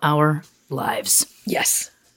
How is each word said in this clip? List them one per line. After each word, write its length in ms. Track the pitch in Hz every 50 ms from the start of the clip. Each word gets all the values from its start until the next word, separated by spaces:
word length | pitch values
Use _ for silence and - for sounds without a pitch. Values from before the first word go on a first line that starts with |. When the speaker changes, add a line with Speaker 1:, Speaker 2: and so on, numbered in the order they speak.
Speaker 1:
our 420 | - 151 151 147 151 151 151 147 - - _ _ _ -
lives. 560 | 143 127 120 110 110 107 101 - - - - - - - -
Speaker 2:
Yes. 460 | - - - - - - - - - _ _ _ _ _